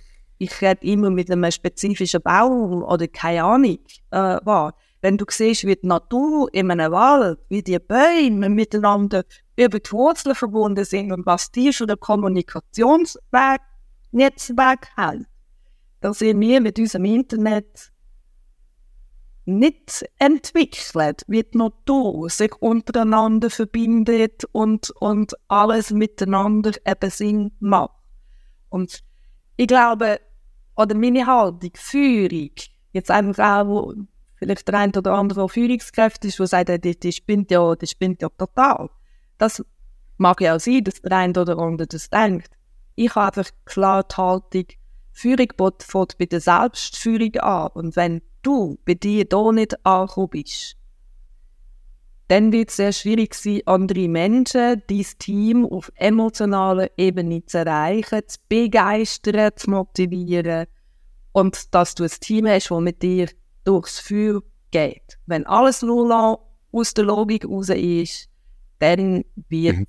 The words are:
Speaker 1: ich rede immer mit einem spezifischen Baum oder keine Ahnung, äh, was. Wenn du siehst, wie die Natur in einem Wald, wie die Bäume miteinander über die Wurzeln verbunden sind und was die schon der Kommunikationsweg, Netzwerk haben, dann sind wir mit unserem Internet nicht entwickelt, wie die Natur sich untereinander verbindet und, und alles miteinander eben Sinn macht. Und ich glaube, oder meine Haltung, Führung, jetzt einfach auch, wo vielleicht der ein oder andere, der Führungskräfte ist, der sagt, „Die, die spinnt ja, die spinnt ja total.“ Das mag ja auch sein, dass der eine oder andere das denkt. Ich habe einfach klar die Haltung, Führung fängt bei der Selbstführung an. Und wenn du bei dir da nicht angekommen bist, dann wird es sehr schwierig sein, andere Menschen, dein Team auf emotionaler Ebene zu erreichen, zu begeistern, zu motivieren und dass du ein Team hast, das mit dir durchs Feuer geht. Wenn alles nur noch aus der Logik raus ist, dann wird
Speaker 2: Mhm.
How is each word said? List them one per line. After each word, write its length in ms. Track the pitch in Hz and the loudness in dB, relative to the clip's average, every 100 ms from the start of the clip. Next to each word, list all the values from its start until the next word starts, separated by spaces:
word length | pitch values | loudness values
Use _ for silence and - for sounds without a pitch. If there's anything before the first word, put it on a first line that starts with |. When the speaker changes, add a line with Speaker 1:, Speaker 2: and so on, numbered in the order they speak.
| - - - - | -20 -20 -20 -12
Speaker 1:
ich 220 | 185 - | -10 -2
rede 260 | 190 190 - | 0 0 0
immer 240 | 208 202 | 0 0
mit 200 | 180 180 | 0 -2
einem 200 | 175 175 | 0 -2
spezifischen 720 | - - - 202 202 180 175 | -2 -6 -4 -4 -2 -2 -2
Baum 640 | 170 185 247 247 202 180 | 2 2 2 2 -2 -4
oder 260 | - 170 165 | -2 -2 -2
keine 360 | - 165 170 | -6 -4 0
Ahnung, 340 | 175 254 254 - _ - - | 2 4 4 0 _ -20 -6
äh, 280 | 190 190 185 | -2 0 -2
was. 320 | 196 190 151 - _ _ | 0 0 0 -8 _ _
Wenn 160 | 190 202 | 0 0
du 80 | 202 | -2
siehst, 360 | - 220 226 | 0 0 2
wie 120 | 196 185 | 0 0
die 100 | 180 | 0
Natur 680 | 170 - 240 302 302 262 | -2 0 -2 0 0 0
in 180 | 190 190 | 0 0
einem 220 | 170 160 | 0 0
Wald, 460 | 180 254 294 196 165 - | 4 4 4 2 -2 -6
wie 140 | 202 | -6
die 160 | 190 175 | -2 -4
Bäume 720 | - 233 320 339 269 208 196 | 0 2 4 4 2 2 0
miteinander 720 | 208 214 214 208 202 202 190 - - _ - | 0 0 0 2 2 0 -2 -4 -14 _ 2
über 240 | 247 196 | 2 2
die 120 | - | -6
Wurzeln 420 | 208 294 330 277 | 0 2 2 -2
verbunden 500 | 262 220 214 214 196 | -2 -2 0 0 -2
sind 260 | 202 196 196 | -4 -4 -4
und 140 | 180 180 | -4 0
was 240 | 175 - | 0 -2
die 220 | 240 269 | 0 0
schon 160 | - 220 | 0 -4
der 80 | 196 | -4
Kommunikationsweg, 1600 | - 208 196 185 - - - 208 240 320 330 - - 247 269 269 - - - _ - | -2 0 0 -2 -4 -10 -8 0 4 4 2 -6 0 2 2 0 -4 -20 -20 _ -4
Netzwerk 840 | 233 269 - - 240 262 262 - - | 2 2 0 -6 2 2 2 -4 -6
haben, 300 | 165 - - - _ _ _ _ _ _ | -6 -6 -12 -20 _ _ _ _ _ _
dann 120 | 196 | -6
sind 260 | 214 220 202 | 0 2 2
wir 220 | 220 262 | 4 4
mit 180 | 220 214 | 2 0
unserem 280 | 226 190 190 | -2 0 0
Internet 840 | 233 254 226 214 208 208 - - _ - - _ _ _ _ _ _ _ - - - - - | 0 0 -2 0 -2 -4 -20 -20 _ -20 -20 _ _ _ _ _ _ _ -20 -20 -20 -20 -14
nicht 600 | - 196 294 - - - - - | -4 2 2 0 -12 -14 -10 0
entwickelt, 1040 | 277 302 - 330 285 - - 165 151 - - | 2 2 0 0 0 -4 -6 -2 -2 -2 -2
wie 160 | 220 | -2
die 160 | 220 226 | 0 0
Natur 720 | 226 - - 277 214 156 165 | -2 -4 -2 0 0 -4 -6
sich 240 | - 220 - | -2 -2 0
untereinander 880 | 226 226 - 233 220 220 220 220 226 | 0 0 -2 0 2 2 2 2 0
verbindet 920 | - 214 233 226 226 220 226 220 - - | -4 -6 -2 0 2 2 2 0 -4 -8
und, 380 | - 220 220 - | -2 0 0 -4
und 440 | - 208 214 208 - - | -6 -2 -2 -2 -6 -2
alles 420 | 196 214 220 214 | 2 2 0 0
miteinander 800 | 208 214 - 190 196 208 214 214 - - | -2 -2 -2 -2 0 0 0 0 -4 -4
eben 240 | 190 196 | -4 -4
Sinn 420 | - 208 214 208 - | -4 -2 -2 -4 -4
macht. 320 | 202 196 - _ _ - - - - _ - | 0 0 0 _ _ -20 -20 -20 -20 _ -10
Und 340 | 185 180 - - _ - - _ - | -8 -8 -10 -20 _ -20 -20 _ -2
ich 100 | 240 | 4
glaube, 540 | 254 240 220 220 208 _ - - - _ - | 4 4 2 -2 -2 _ -20 -20 -20 _ -2
oder 180 | 214 | 0
meine 320 | 214 247 254 247 | 2 2 2 2
Haltung, 460 | 247 190 175 175 | 2 2 -2 -12
Führung, 800 | - - 277 277 226 180 170 143 - - _ _ | -14 -6 0 2 2 0 -2 -8 -14 -20 _ _
jetzt 180 | 190 - | -6 0
einfach 520 | 202 202 202 208 202 | 0 0 0 2 2
auch, 40 | 202 | 0
wo 280 | 202 - 208 196 _ _ - | -2 -4 -10 -16 _ _ -10
vielleicht 320 | 190 196 - | -6 -6 -2
der 100 | 202 | 0
ein 160 | 202 | 0
oder 200 | 196 185 | 0 0
andere, 260 | 196 196 196 | 0 0 -2
der 80 | 190 | -2
Führungskräfte 800 | 233 240 247 - - 220 - 202 | 0 0 -2 -4 0 0 0 -8
ist, 100 | - | -4
der 80 | 185 | -2
sagt, 380 | 185 180 175 | 0 0 -2
„Die, 140 | 180 170 | -4 -4
die 140 | 175 | -6
spinnt 380 | - - 202 196 | -6 -2 -2 2
ja, 240 | 180 170 | 2 2
die 140 | 165 175 | 0 -6
spinnt 340 | - 185 175 | -4 -4 -4
ja 60 | 160 | -8
total.“ 640 | - 185 - 269 - 156 - _ _ _ - | -8 -6 2 2 2 -6 -18 _ _ _ -2
Das 220 | 220 - - _ - - - - | -2 -2 -16 _ -20 -20 -14 0
mag 220 | 180 185 | 2 4
ja 140 | 170 | 2
auch 60 | 165 | 0
sein, 240 | 240 254 | 2 0
dass 180 | 196 - | 0 -6
der 140 | 185 185 | -2 0
eine 220 | 180 180 | 0 0
oder 180 | 175 170 | 0 -2
andere 300 | 165 160 156 | -4 -4 -8
das 200 | 160 - | -10 -2
denkt. 440 | 208 214 175 - _ _ - - | 0 0 -2 -8 _ _ -20 -12
Ich 180 | - 226 214 | -2 0 0
habe 220 | 196 202 | -2 -2
einfach 120 | 185 - | -6 -10
klar 400 | - 190 190 196 | -10 0 2 2
die 120 | - - | -2 -2
Haltung, 500 | 185 185 - 185 175 - - - - | -2 -2 -4 -6 -6 -12 -20 -20 -20
Führung 380 | - 240 254 247 - 190 - | -4 0 2 0 2 -2 -2
fängt 360 | - 190 180 - | -6 -4 -2 -4
bei 100 | 175 | -4
der 140 | 170 | -2
Selbstführung 920 | 180 175 240 - - - 226 226 220 - | 2 4 2 -4 -12 -6 -2 0 -2 -2
an. 320 | - 180 156 | -2 -2 -4
Und 220 | - 165 180 | -8 -6 -2
wenn 260 | 170 165 - - | -2 -2 -10 -8
du 360 | 269 277 170 - | -2 0 -2 -4
bei 100 | - | -4
dir 300 | 175 208 208 | -2 0 0
da 280 | 196 196 220 | 2 2 2
nicht 340 | 220 220 - 190 | 2 0 -2 2
angekommen 440 | 185 190 - 190 | 2 0 -4 -6
bist, 460 | 151 - - - - - _ - - - - - _ - - - - - - - | -6 -10 -12 -14 -18 -20 _ -20 -20 -20 -20 -20 _ -20 -20 -20 -20 -20 -10 0
dann 220 | 190 220 | 4 4
wird 200 | 226 220 | 2 -2
es 60 | - | -2
sehr 160 | 202 | -2
schwierig 420 | - 214 220 214 | -2 -2 0 0
sein, 260 | - 208 202 - | -4 -4 -4 0
andere 420 | 185 190 190 175 | 0 2 0 0
Menschen, 720 | 165 190 247 247 247 240 220 - | 0 2 2 2 0 0 -2 -2
dein 180 | 202 190 - | -4 -6 -10
Team 480 | - 202 214 240 233 | -6 -2 2 2 0
auf 260 | 185 - | -4 -10
emotionaler 920 | - 208 220 226 - 208 196 190 185 190 - | -2 0 2 0 -2 -2 0 0 0 -2 0
Ebene 480 | 185 180 170 170 | 0 0 -4 -6
zu 140 | - 170 | -4 -4
erreichen, 640 | 165 151 160 214 - 214 - | -2 -2 0 -2 -2 -6 -6
zu 120 | - - | -12 -2
begeistern, 1040 | 220 233 220 196 214 220 - 214 208 208 | 0 2 2 2 0 -2 -4 -2 2 2
zu 160 | - - | 0 -2
motivieren 960 | 196 185 - 180 180 175 175 170 165 165 _ _ _ - - - | -2 -2 -2 -2 -2 -4 -4 -2 -6 -8 _ _ _ -20 -20 -4
und 400 | 196 190 - - | 0 0 -2 0
dass 200 | 180 175 | 2 2
du 100 | - | -2
ein 60 | 165 - | -6 -6
Team 280 | - 220 220 | -4 0 2
hast, 220 | 196 - | 0 0
das 100 | 170 | -2
mit 220 | 170 - | -2 -2
dir 260 | 180 185 175 - _ _ | -2 0 -2 -6 _ _
durchs 360 | 190 190 170 - | 0 0 0 -12
Feuer 420 | - 208 214 208 - _ - | -6 -2 -2 -2 -8 _ -6
geht. 480 | 165 147 - - - - | -2 -2 -6 -20 -16 -8
Wenn 200 | 160 - | -6 0
alles 360 | 214 262 - | 2 2 2
nur 260 | 233 240 233 | -2 0 2
noch 400 | 226 220 220 - _ _ | 2 2 -2 -8 _ _
aus 220 | 233 226 | -6 -4
der 100 | 220 | 0
Logik 400 | 208 214 214 220 | 0 0 0 -4
raus 240 | - 190 190 | -4 -6 -2
ist, 600 | - 175 170 170 - - _ - - - - | -2 0 -2 -4 -10 -18 _ -20 -20 -16 0
dann 460 | 156 175 190 180 - - - | 2 2 0 -2 -4 -12 -8
wird 280 | 160 165 | -2 0
Speaker 2:
Mhm. 100 | 90 | 0